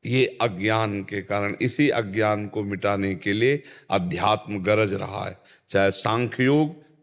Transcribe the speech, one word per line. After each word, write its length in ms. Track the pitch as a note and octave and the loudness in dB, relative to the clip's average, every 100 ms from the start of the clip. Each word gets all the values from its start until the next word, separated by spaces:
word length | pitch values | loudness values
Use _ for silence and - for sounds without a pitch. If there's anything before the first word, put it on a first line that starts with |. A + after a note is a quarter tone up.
| - | 0
ये 320 | B2+ C3 - | 2 2 2
अज्ञान 640 | A#2 F#2 G#2 A2 A2 G2+ | -2 0 0 2 0 -2
के 180 | F#2+ G2+ | -6 -8
कारण, 340 | F#2 G2+ G2+ - | -4 -2 -2 -2
इसी 280 | B2 - D3 | -4 2 2
अज्ञान 580 | - G#2+ G2+ G#2+ G#2 G#2 | 2 -2 0 0 0 -2
को 160 | A2 | -6
मिटाने 520 | G2+ G2 G2+ G2+ G2 F#2 | -4 -2 -2 0 0 -2
के 180 | G#2 | -2
लिए 300 | G#2 A#2+ C#3+ - - _ | 2 2 0 -4 -20 _
अध्यात्म 720 | G2 F2+ E2+ G2 G#2+ - G2+ | -2 0 0 2 0 -2 -4
गरज 300 | F#2 G#2+ G#2+ | 0 2 2
रहा 320 | F#2+ F#2+ G2 F#2+ | -2 -6 -8 -8
है। 120 | F#2 _ _ _ | -10 _ _ _
चाहे 220 | G2 G2 | 2 2
सांख्य 520 | F#2+ G#2+ A2+ A#2+ A2+ | 2 0 0 0 0
योग, 320 | B2+ D3 D3+ E3+ - _ | 2 4 2 -2 -20 _